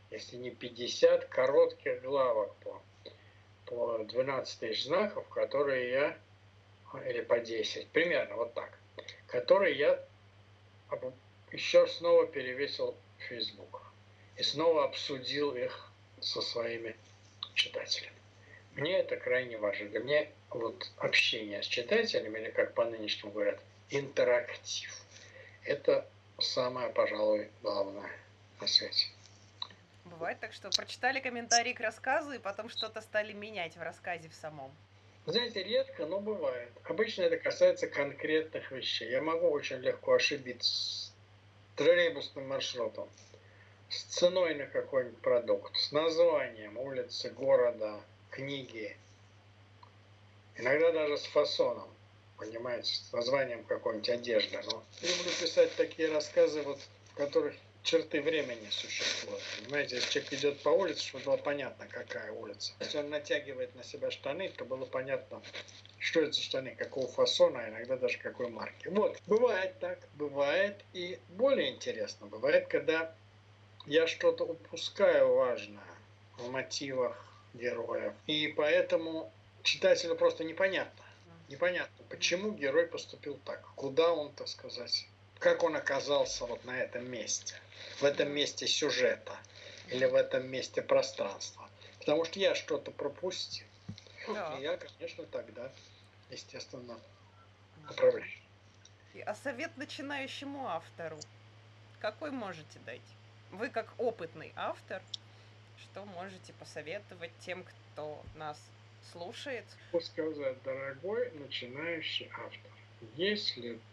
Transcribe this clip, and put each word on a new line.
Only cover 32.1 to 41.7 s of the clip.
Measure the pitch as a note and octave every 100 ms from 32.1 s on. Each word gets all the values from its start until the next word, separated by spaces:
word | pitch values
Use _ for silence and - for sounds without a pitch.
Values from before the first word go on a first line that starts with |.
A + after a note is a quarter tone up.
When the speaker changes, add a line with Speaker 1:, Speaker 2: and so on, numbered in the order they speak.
| A3+ G#3+
Speaker 2:
и | B3
потом | G3 G3+ A3+
что-то | - A3 A3
стали | G#3+ G#3+ G#3+
менять | G3+ G#3 G3+ E3 E3+
в |
рассказе | E3 E3+ F#3 E3+ D#3+
в | -
самом? | D#3 D3+ C3+ D3 - - - - -
Speaker 1:
Знаете, | G#3 A#3+ G3
редко, | F#3+ B3+ C4 - D#3
но | G3
бывает. | G#3 G3+ C#3 B2 - -
Обычно | - - A3+ -
это | E3+ D#3+
касается | C#3 - F3+ F3 D3+
конкретных | D3 C#3+ C#3 D3+ D#3 D#3+ C3+ -
вещей. | B2+ - - A#2
Я | C3
могу | D#3 E3 E3+
очень | D3 - C3
легко | C3 B2 -
ошибиться | B2+ - C#3 B2+ A#2+ -
с | - - - - - - - - - -